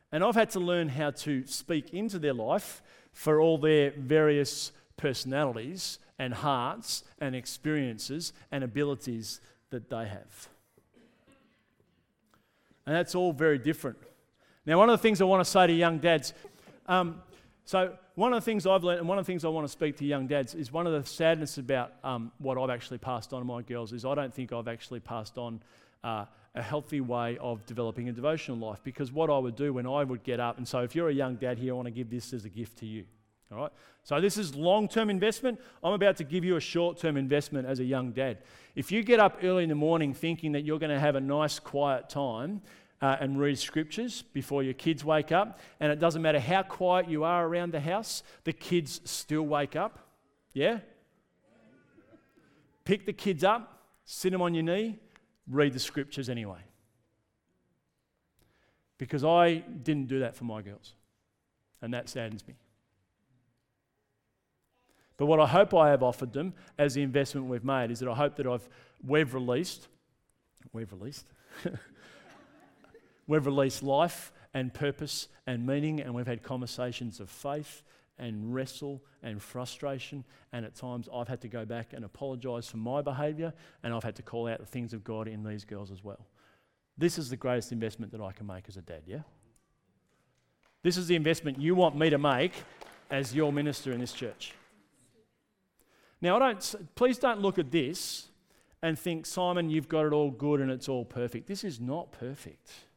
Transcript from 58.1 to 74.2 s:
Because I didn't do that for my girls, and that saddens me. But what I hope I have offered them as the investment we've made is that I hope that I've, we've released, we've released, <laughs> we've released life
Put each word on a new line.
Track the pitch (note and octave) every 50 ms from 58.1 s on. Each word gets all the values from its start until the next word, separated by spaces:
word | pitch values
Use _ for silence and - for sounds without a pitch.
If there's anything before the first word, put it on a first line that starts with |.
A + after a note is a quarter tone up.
| _ _ _ _ _ _ _ _ _ _ _ _ _ _ _ _ _ -
Because | C3+ B2 - C#3+ C#3
I | D#3+ E3+ F3 F3 E3+ E3+
didn't | E3 - - - D#3+ A#2 D#3 D3+ D3 C3+
do | A#2+ C3+ C3+
that | B2+ A#2 -
for | - B2
my | A#2 A2 G#2+
girls, | G2+ G2+ G2+ A2 - - - _ _ _ _ _ _ _ _ _ _ _ _ _ _ _ _ -
and | - A2+
that | B2 B2 A#2+ -
saddens | - C3 A#2 A2+ A2 G#2 -
me. | - B2+ _ _ _ _ _ _ _ _ _ _ _ _ _ _ _ _ _ _ _ _ _ _ _ _ _ _ _ _ _ _ _ _ _ _ _ _ _ _ _ _ _ _ _ _ _ _ _ _ _ _ _ _
But | - C#3+
what | D3 D#3+ D#3
I | D3+
hope | B2 C3+ F3+ G#3 G3 F#3+
I | E3+ D#3 D3
have | C#3+ B2+
offered | B2+ B2 A#2+ - C3+ A#2+
them | G#2+ C#3 E3 F#3+ F3+ - - - - -
as | D3 D3 A#2+
the | C#3+
investment | C#3+ C3+ B2 C#3+ C#3 - - C#3+ C3
we've | B2+ B2+ A#2 A2
made | C3+ C3+ C3 B2 A2+
is | A#2+ A2+
that | B2+ B2+
I | A2+
hope | B2 D3 C#3+ C#3+
that | - C#3
I've, | C3 B2 A#2+ - - - - - _ _ _ -
we've | B2+ C#3+ D3+ D#3 B2+ B2
released, | C3 B2+ B2 B2 C3+ F3+ - - - - - _ _ _ _ _ _ _ _ _ _ _ _ _ _ - -
we've | - A2+ A2+ F#2
released, | F#2+ F#2 G2+ B2+ C#3+ - - _ _ _ _ _ - - -
<laughs> | F3 - A2+ - - - - - - - - - - - - - _ _ - - _ _ _ _ - - - _ _ _ _ - -
we've | D3+ D#3 C3+
released | C#3+ C#3 C#3+ C3+ C3+ C3 -
life | C#3 C#3 C3+ C#3+ E3 E3+ - -